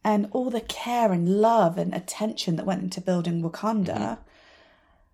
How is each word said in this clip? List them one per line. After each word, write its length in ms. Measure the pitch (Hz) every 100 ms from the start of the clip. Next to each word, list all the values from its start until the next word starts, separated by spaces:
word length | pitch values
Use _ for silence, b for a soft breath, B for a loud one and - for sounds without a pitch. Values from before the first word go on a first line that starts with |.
And 240 | 220 208 208
all 180 | 262 254
the 120 | 233
care 500 | 226 - 233 240 220
and 280 | 180 170 202
love 360 | 208 - 170 175
and 160 | 175
attention 640 | 180 - - 220 - - 165
that 100 | 190
went 160 | 185
into 180 | 185 185
building 400 | 180 180 170 170
Wakanda, 760 | 165 - 208 220 180 - 110 - b b b b b b b b b